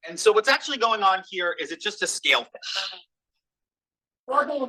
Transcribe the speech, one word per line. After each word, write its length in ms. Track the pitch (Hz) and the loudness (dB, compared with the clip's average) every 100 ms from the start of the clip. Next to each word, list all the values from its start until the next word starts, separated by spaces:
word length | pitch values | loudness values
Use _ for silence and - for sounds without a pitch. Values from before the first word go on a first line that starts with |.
| 165 | -14
And 120 | 175 | 2
so 140 | 226 | 4
what's 160 | 208 214 | 4 4
actually 300 | 269 302 277 | 2 0 -2
going 240 | 226 220 | 0 2
on 200 | 196 190 185 | 2 2 -2
here 280 | 185 175 160 | -4 -4 -4
is 140 | 151 | -8
it's 100 | 165 | -6
just 200 | 208 208 | -8 -4
a 40 | 190 | -4
scale 340 | - 147 131 | -2 0 0
thing. 600 | 120 - - - - - _ _ _ _ _ _ _ _ _ _ _ _ - | 0 -14 -10 -8 -8 -12 _ _ _ _ _ _ _ _ _ _ _ _ -2
Or 200 | 277 285 285 | 0 0 -2